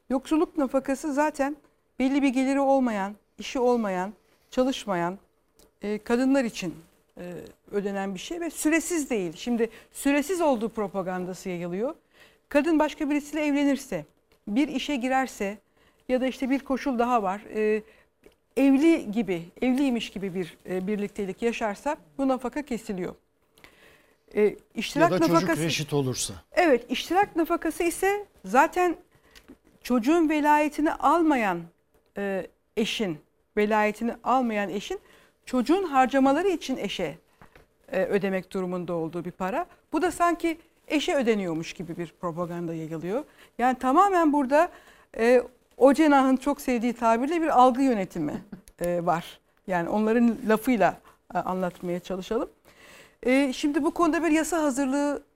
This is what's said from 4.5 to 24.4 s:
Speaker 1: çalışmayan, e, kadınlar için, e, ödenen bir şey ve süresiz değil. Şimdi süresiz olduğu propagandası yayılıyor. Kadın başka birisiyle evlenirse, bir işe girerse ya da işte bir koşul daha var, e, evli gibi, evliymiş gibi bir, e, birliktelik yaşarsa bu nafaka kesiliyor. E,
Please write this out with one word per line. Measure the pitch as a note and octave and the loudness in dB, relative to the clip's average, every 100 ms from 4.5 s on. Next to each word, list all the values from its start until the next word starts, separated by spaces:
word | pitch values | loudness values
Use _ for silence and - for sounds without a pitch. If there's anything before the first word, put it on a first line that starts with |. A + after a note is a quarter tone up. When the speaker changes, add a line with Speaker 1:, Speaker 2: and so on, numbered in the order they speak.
Speaker 1:
çalışmayan, | - B3+ C4 G3+ F3 E3+ G3 _ _ _ _ _ _ | 0 0 0 -4 -2 -2 -6 _ _ _ _ _ _
e, | G3+ G#3 | -8 -6
kadınlar | - A#3+ C4 C#4 | -2 2 4 2
için, | A#3 - F3+ D#3 - _ _ - | 0 -4 -8 -10 -18 _ _ -16
e, | F3+ F3 - - - | -14 -14 -16 -20 -8
ödenen | G3+ G3+ G3 G3 | -6 -4 -4 -6
bir | F#3 | -8
şey | - E4+ | -8 -8
ve | E4+ | -8
süresiz | - D4+ D#4+ - E4+ C4+ | -2 0 0 0 -4 -2
değil. | A3 F3 D#3 | -4 -4 -6
Şimdi | A#3+ A#3 A3+ - - | -4 -2 -2 -6 -20
süresiz | - C#4 C#4+ D4 F4+ | -4 0 0 0 0
olduğu | D#4 A#3 A3 | 0 0 -2
propagandası | - G3 G3 F3+ F#3 F3+ F3+ F#3+ | -4 -6 -4 -4 -4 -6 -8 -8
yayılıyor. | F3 F3 F#3 C4 E4 _ _ - _ - | -6 -6 -4 -6 -8 _ _ -20 _ -2
Kadın | C#4+ D4+ D#4 | 0 2 2
başka | D4+ - C#4+ | 2 -2 -2
birisiyle | D4 D4 D#4 D4+ | -2 -2 -2 0
evlenirse, | C#4 C#4+ C4 - F3 D3+ _ _ _ - | 2 2 0 -4 -10 -10 _ _ _ -4
bir | G#3+ D4 | -2 0
işe | C4+ - C#4+ | -2 -4 -4
girerse | B3+ C4 A#3+ - G3 G#3+ _ _ _ _ - | 0 -2 -2 -4 -6 -8 _ _ _ _ -4
ya | B3+ | -2
da | B3+ | -2
işte | A#3+ B3+ | -4 -2
bir | C4+ | -2
koşul | - B3+ C#4+ A#3+ | -2 -4 -2 0
daha | A#3+ A#3+ | 2 0
var, | G3 G#3 - | 0 -6 -8
e, | G#3+ G#3+ G#3+ - _ _ _ - _ _ - | -2 0 0 -4 _ _ _ -20 _ _ 2
evli | C#4 C4+ E4 D#4 G#3 | 4 6 6 4 0
gibi, | G#3 G3 E3+ E3+ - | -4 -2 -4 -6 -4
evliymiş | B3+ B3+ C#4 A#3 - | 0 2 0 -2 -6
gibi | G3 G3 | -8 -6
bir, | F3+ E3 - - | -6 -8 -10 -8
e, | F#3 F#3 | -6 -4
birliktelik | G#3 G3+ G#3 G3 F#3+ | -4 -4 -6 -8 -4
yaşarsa | A#3 A3+ A3 G3 C#4 D#4 - - | -4 -2 -4 -4 -4 -6 -8 -2
bu | C4+ | 0
nafaka | B3+ B3 D4+ | 0 -2 -6
kesiliyor. | C#4+ A3 - F#3 F3+ - _ _ _ _ - _ - _ _ _ _ | -6 -6 -6 -6 -6 -10 _ _ _ _ -20 _ -20 _ _ _ _
E, | - | 0